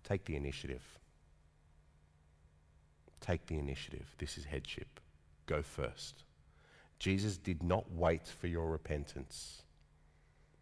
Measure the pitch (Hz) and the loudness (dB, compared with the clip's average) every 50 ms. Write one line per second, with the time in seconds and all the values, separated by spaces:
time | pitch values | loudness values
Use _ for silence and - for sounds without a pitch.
0 | _ - 101 92 - - 80 71 71 69 67 - - 69 65 64 - - - - | _ 4 2 2 4 0 0 0 0 0 -2 -4 -4 -4 -6 -6 -8 -14 -20 -20
1 | - - - - - - - - - - _ - - - - - - - - - | -20 -20 -20 -20 -20 -20 -20 -20 -20 -20 _ -20 -20 -20 -20 -20 -20 -20 -20 -20
2 | - - - - - - - - - - - - - - - - - - - _ | -20 -20 -20 -20 -20 -20 -20 -20 -20 -20 -20 -20 -20 -20 -20 -20 -20 -20 -20 _
3 | - - - - - - 87 80 - - 80 76 73 69 69 - - - 69 64 | -20 -20 -18 -6 2 2 2 2 2 -2 -2 0 0 -2 -2 -4 -6 -8 -10 -10
4 | 65 - - - 78 76 - 78 71 71 73 67 67 - - - - - - - | -10 -12 -8 -8 -6 -6 -6 -8 -6 -4 -4 -4 -4 -4 -8 -8 -8 -10 -14 -20
5 | - - - - - - - - - - 80 73 73 - - - 67 58 - - | -20 -20 -20 -20 -20 -20 -20 -16 -2 0 2 2 2 -2 -4 -4 -4 -4 -4 -8
6 | - - - - - - - - - - - - - - - - - - - - | -10 -12 -12 -14 -20 -20 -20 -20 -20 -20 -20 -20 -20 -20 -20 -20 -20 -20 -10 0
7 | - 95 98 98 101 107 95 85 - 92 87 80 90 87 92 104 - - 90 85 | 4 4 4 6 4 2 0 0 0 0 0 2 4 4 4 4 4 -2 0 6
8 | 87 82 85 80 - - - - - 87 85 85 82 80 80 78 - - 78 73 | 6 6 6 6 2 -8 -8 -4 -2 0 0 2 2 2 0 0 0 0 0 0
9 | 71 - - 69 65 - - - - - - - - - - - - - - - | 0 -4 -6 -8 -8 -8 -8 -10 -10 -10 -12 -14 -18 -20 -20 -20 -20 -20 -20 -20
10 | - - - - - - - - - - - - | -20 -20 -20 -20 -20 -20 -20 -20 -20 -20 -20 -20